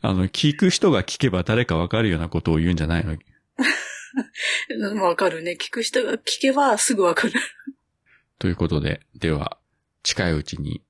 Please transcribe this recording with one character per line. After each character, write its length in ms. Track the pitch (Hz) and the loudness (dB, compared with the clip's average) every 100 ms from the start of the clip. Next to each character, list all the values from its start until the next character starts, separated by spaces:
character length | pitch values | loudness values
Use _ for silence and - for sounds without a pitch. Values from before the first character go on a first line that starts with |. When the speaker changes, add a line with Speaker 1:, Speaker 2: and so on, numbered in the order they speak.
Speaker 1:
あ 140 | - | 0
の、 140 | 95 92 | 0 0
聞 280 | - 151 147 | 2 0 2
く 140 | 185 | 2
人 200 | - 196 | 2 2
が 120 | 120 | 2
聞 160 | 90 - | 0 -2
け 100 | 131 | 0
ば 140 | 90 | 0
誰 240 | 87 110 120 | 0 0 2
か 100 | 82 | 0
わ 140 | 87 | 0
か 100 | 110 | 2
る 80 | 110 | 2
よ 80 | 82 | 0
う 40 | |
な 100 | 82 | 0
こ 100 | 85 | -2
と 140 | 80 | 2
を 20 | 80 | 2
言 140 | 85 | 2
う 20 | |
ん 40 | 85 | 2
じ 80 | |
ゃ 20 | 76 | 0
な 140 | 85 | 0
い 40 | |
の？ 140 | 90 78 _ _ _ - 262 - - - - 269 - - - - - - 202 208 | -2 -6 _ _ _ -4 -2 -2 -6 -14 -8 -8 -8 -6 -4 -4 -4 -6 -4 0
Speaker 2:
<laughs> 80 | |
わ 100 | 185 | 0
か 140 | 170 190 | 2 0
る 140 | 165 | 0
ね。 160 | 165 170 | -8 -8
聞 100 | - | -8
く 120 | - | -6
人 240 | 220 269 226 | -2 -2 -2
が 80 | |
聞 260 | - - - | -4 -4 0
け 120 | 269 | 2
ば 260 | 269 277 208 | 4 4 4
す 160 | - | 2
ぐ 80 | 220 | 4
わ 120 | 180 | 4
か 120 | 165 - | 4 0
る。 80 | 247 - - - - _ _ _ _ _ _ | -2 -6 -12 -18 -18 _ _ _ _ _ _
Speaker 1:
と 100 | 92 | -2
い 40 | |
う 40 | 87 | 0
こ 120 | 85 | 0
と 120 | 78 | 0
で、 220 | 76 - _ | 0 -4 _
で 160 | - 85 | -4 -2
は、 280 | 76 73 - _ _ _ _ | 0 -2 -10 _ _ _ _
近 280 | - - 92 | -6 -2 0
い 20 | |
う 100 | 78 | 0
ち 160 | 71 71 | -2 -8
に 220 | 73 80 | -6 -8